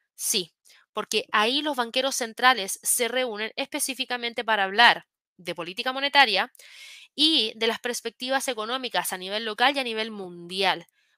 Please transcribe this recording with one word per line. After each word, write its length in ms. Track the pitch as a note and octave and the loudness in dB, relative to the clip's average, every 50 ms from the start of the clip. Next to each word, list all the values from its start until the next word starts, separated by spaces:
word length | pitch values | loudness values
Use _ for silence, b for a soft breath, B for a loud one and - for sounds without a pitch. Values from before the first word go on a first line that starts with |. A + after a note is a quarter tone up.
| _ _ _ | _ _ _
Sí, 400 | - - - - G#3+ F3 - _ _ _ b b b b b | -8 -4 -2 -2 -2 -4 -6 _ _ _ b b b b b
porque 340 | - G#3+ G#3 - - G#3+ - - | -8 -8 -6 -4 -2 -4 -2 0
ahí 320 | - A3 G#3+ A3+ B3+ C#4+ D4+ | 2 2 2 2 2 0 -2
los 120 | D#4 C#4+ | -2 -2
banqueros 400 | A#3+ A#3+ A#3 A3 B3+ C4 C4+ C4 | -2 -2 -2 -2 -2 -2 -2 -2
centrales 640 | - B3+ A3+ A3 - B3 B3+ C4 A3+ F#3+ F#3+ - - - | -4 -6 -6 -2 2 4 4 4 2 0 -6 -8 -6 -4
se 240 | - - - A#3+ A3+ | -2 -2 0 -2 -2
reúnen 440 | A#3 B3+ B3+ B3 G#3+ G3+ G#3+ A3 - | -2 -2 -4 -4 -4 -6 -6 -6 -6
específicamente 880 | - C#4 - - D4 - - C4 - C4 - B3+ A#3+ A#3+ A#3 A#3 - A#3+ | -6 -8 -6 -6 -6 -4 -4 -4 -6 -6 -6 -6 -4 -6 -6 -6 -4 -2
para 220 | G#3+ A3 G#3 G3 | 0 0 2 0
hablar 420 | F#3+ G3 G#3+ A#3+ A3+ E3 E3 - _ _ _ _ _ _ - | 2 6 8 10 10 8 6 0 _ _ _ _ _ _ -14
de 180 | F3+ F3 E3+ | -10 -10 -8
política 360 | - E3 E3+ F#3+ G#3 A#3+ C4 | -8 -8 -8 -8 -6 -6 -4
monetaria 640 | C4 C4+ C4+ C#4+ - C#4+ C4+ A3+ G3 F#3 G#3+ C4 _ B B B B B B B B B B B B | -4 -2 -2 2 6 6 6 6 4 0 0 -2 _ B B B B B B B B B B B B
y 380 | - D4 D#4 D#4+ C#4+ A3 A3 - | 2 2 4 4 2 0 0 -2
de 100 | A3 A3+ | -2 -2
las 140 | A3+ A3 - | -2 -2 -2
perspectivas 680 | - A#3+ A#3+ - - A#3 A3+ - B3+ B3+ C4+ C4+ - - | -4 -6 -6 -6 -8 -10 -10 -8 -6 -2 -2 -2 -2 -4
económicas 680 | B3+ G#3+ G#3+ A3 B3 C4 B3+ A#3 - F3+ F3 - G3 | -6 -6 -6 -6 -6 -6 -4 -4 -2 -2 -2 -2 -4
a 40 | F#3 | -8
nivel 280 | F3+ F#3 G3 G#3+ A#3 | -6 -6 -6 -6 -6
local 300 | A3+ G#3+ G3+ A#3+ C4+ D4 | -6 -2 2 2 2 2
y 40 | C#4 | 0
a 40 | C4 | -4
nivel 280 | A#3+ A3+ A3 A3 A3+ | -4 -4 -4 -6 -6
mundial. 760 | A3 G#3 F#3+ F3+ F3 F3 E3+ F3 F3+ F#3 G3 F#3 E3 E3 E3+ _ _ _ _ _ _ | -8 -10 -10 -12 -12 -14 -12 -8 -2 0 2 2 2 0 -4 _ _ _ _ _ _